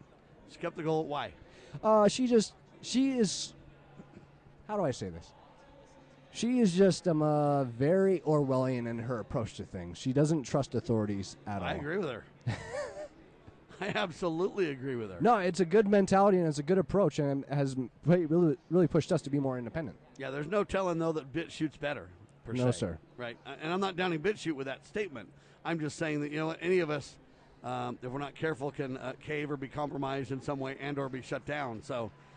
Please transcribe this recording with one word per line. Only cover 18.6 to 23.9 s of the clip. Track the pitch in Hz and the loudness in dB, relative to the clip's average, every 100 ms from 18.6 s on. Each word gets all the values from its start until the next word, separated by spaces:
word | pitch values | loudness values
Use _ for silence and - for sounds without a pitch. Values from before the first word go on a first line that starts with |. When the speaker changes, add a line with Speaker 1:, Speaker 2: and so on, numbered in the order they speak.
| _ | _
Speaker 2:
really | 175 170 | 4 4
pushed | 170 - | 4 2
us | 160 | -2
to | - | 0
be | 143 | 0
more | 135 127 | 0 -2
independent. | 117 156 143 85 - - | -6 -6 -8 -12 -20 -12
Speaker 1:
Yeah, | 135 | -8
there's | 135 151 | -6 -2
no | 208 | -2
telling, | 190 190 185 165 | 0 0 0 0
though, | 165 | 0
that | 156 135 | -2 -4
BitChute's | 139 165 - 156 - | -6 -8 -4 -6 -4
better, | 143 135 87 - - - - | -8 -8 -10 -18 -20 -20 -8
per | |
Speaker 2:
No, | 120 123 | 0 0
Speaker 1:
se. | 117 | 2
Speaker 2:
sir. | 101 82 - - | -2 -6 -12 -12
Speaker 1:
Right. | 120 117 - | -12 -12 -14
Uh, | 139 | -10
and | 156 | -4
I'm | 185 | -2
not | 196 | -2